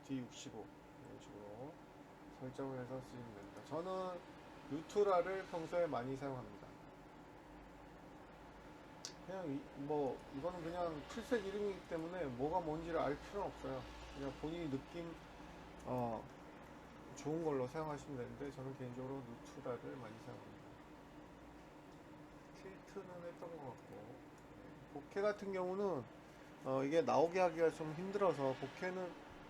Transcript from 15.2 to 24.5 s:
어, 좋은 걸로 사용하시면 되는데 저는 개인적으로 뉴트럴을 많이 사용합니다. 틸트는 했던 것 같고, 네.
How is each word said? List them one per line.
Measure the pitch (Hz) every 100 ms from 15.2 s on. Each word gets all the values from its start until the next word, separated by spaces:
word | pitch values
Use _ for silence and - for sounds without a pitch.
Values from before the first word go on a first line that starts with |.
| - - - - - -
어, | - 127 117 110 - - - - - - - - - -
좋은 | 143 160
걸로 | 160 135 127
사용하시면 | 160 156 143 151 131
되는데 | 117 120 143
저는 | 131 131 135
개인적으로 | 127 123 131 139
뉴트럴을 | 120 117 - 147 135 120 139 139
많이 | 113 113
사용합니다. | - 117 107 104 - - - - - - - - - - - 302 - - - - - - - 151
틸트는 | 190 190 - 196 180
했던 | 175 170 -
것 | 175 165
같고, | 131 117 -
네. | 101 110 - - - -